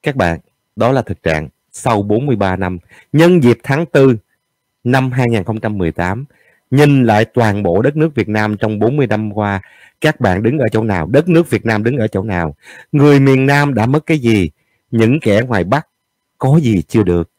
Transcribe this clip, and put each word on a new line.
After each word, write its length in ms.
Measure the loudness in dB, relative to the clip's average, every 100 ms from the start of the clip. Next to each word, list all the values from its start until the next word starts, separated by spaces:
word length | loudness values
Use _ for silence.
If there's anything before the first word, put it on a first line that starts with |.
Các 120 | -6 -2
bạn, 240 | -2 -2 _ _ _ -2
đó 160 | 0
là 100 | 0
thực 220 | -4 -6
trạng 260 | -4 -4 -6 _ _
sau 300 | -8 -2 -2
bốn 240 | 0 -2 0
mươi 100 | -2
ba 200 | -2 -2
năm. 220 | -6 -8 _ -20 _
Nhân 300 | 2 4 4
dịp 140 | 4 2
tháng 220 | -2 -4 0
tư 300 | 2 2 2 _ _ _ _ _ _
năm 280 | -2 0 0
hai 180 | -2 0
nghìn 140 | -2
không 160 | -4 -6
trăm 180 | -6 -4
mười 140 | -4
tám, 340 | -4 -6 -6 -10 _ _ _ _
nhìn 340 | 2 4 4 4
lại 200 | 2 2
toàn 380 | 0 0 0
bộ 180 | 0 0
đất 140 | 0 0
nước 200 | -2 -2
Việt 140 | -4
Nam 280 | -2 -2 -2
trong 220 | -4 -2
bốn 180 | -2 0
mươi 100 | -2
năm 260 | -2 -4
qua, 280 | -4 -4 -4 -8 _ _ _
các 180 | -4 0
bạn 240 | 0 0
đứng 160 | 0 0
ở 80 | -2
chỗ 120 | -2
nào? 240 | -2 -4 0
Đất 200 | 0 2
nước 220 | 0 2
Việt 160 | -2 -2
Nam 180 | -2
đứng 140 | -2 -2
ở 100 | -4
chỗ 160 | -4
nào? 320 | -4 -4 -4 -8 -20 -20 -4
Người 280 | 2 4 4
miền 260 | 4 2 2
Nam 280 | 0 0
đã 120 | 0 0
mất 200 | -2 -2
cái 120 | -2
gì? 340 | 0 0 0 _ _ _ _
Những 280 | 0 2 2
kẻ 220 | 0 0 0
ngoài 160 | -4
Bắc 240 | -2 -2 -4 _ _ _ _ _
có 220 | 2 2
gì 180 | 2 0 0
chưa 160 | 0
được? 260 | 2 0 -4